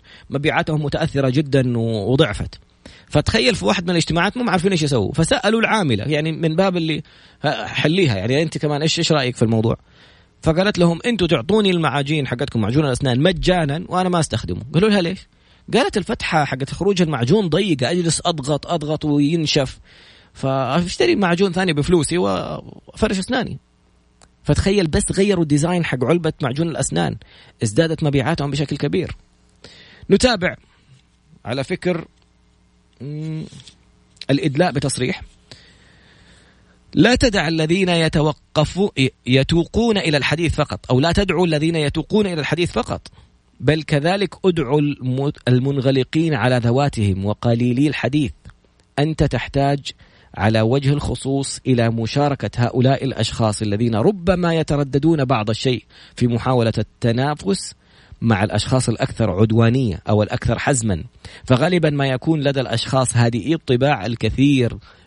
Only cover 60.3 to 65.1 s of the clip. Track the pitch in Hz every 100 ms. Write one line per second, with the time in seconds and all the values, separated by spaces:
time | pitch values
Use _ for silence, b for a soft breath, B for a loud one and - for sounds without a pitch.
60.3 | 123 - 113 - 135 110 87 - - B
61.3 | B - 127 160 180 160 143 139 127 -
62.3 | 160 139 139 123 117 - 135 123 120 120
63.3 | 117 104 160 - 123 135 131 95 117 110
64.3 | - 139 139 117 107 b b b